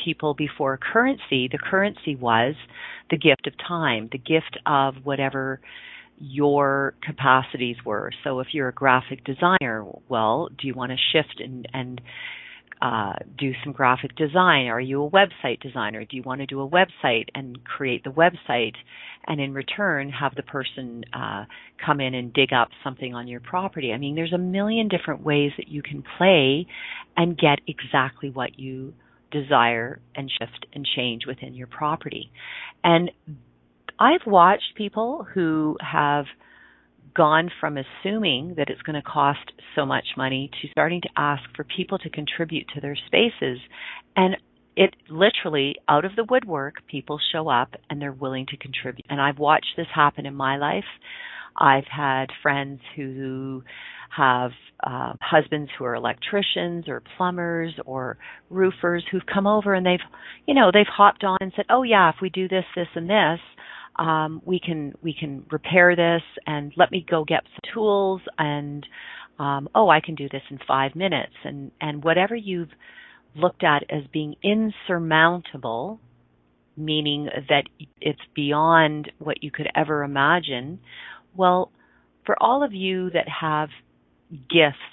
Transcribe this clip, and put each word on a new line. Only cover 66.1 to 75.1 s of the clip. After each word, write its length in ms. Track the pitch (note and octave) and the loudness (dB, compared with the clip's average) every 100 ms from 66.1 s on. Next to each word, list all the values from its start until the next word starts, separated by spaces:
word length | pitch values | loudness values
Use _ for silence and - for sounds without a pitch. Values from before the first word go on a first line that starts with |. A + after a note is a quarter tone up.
| E3+ - - - | 2 -2 -12 -6
and 260 | D3 D3 E3+ | -6 -2 4
let 140 | F3+ | 4
me 140 | F#3+ D#3+ | 2 -2
go 160 | E3 | -2
get 200 | D3+ D#3+ - | 0 -2 -4
some 200 | - - | -14 -12
tools, 480 | A3+ G#3+ G3+ G3 F#3+ - - | -2 2 2 2 -2 -6 -4
and, 480 | D3+ D3 D3 D3 - - - - - - | -2 -2 -6 -10 -14 -18 -18 -18 -16 -6
um, 320 | C#3+ C#3 C#3+ - | -4 -4 0 4
oh, 140 | G#3 | 6
I 100 | D#3 - | 6 2
can 80 | D3 | -8
do 120 | C#3 | -8
this 120 | C3+ - | -10 -12
in 100 | C#3 - | -8 0
five 280 | C3+ C3+ D#3 | 2 0 0
minutes. 420 | F#3+ D3 - - | -2 -2 -4 -10
And, 280 | - C#3+ C#3 - | -12 -12 -12 -8
and 240 | D#3 D3 | -8 -2
whatever 320 | D#3+ E3 G3+ A#3 | 2 2 2 -2
you've 380 | G3+ F3+ E3 - - - - - _ D3+ | -6 -6 -8 -12 -20 -20 -20 -20 _ 0
looked 280 | F3 - | 0 2
at 200 | E3+ D3 - | 4 4 2
as 140 | D3+ C3+ | -6 -6
being 240 | D#3 D3+ - | -6 -6 -4
insurmountable, 1600 | G3+ G#3+ A3 - - F3+ E3 | 0 0 0 -4 -4 -2 2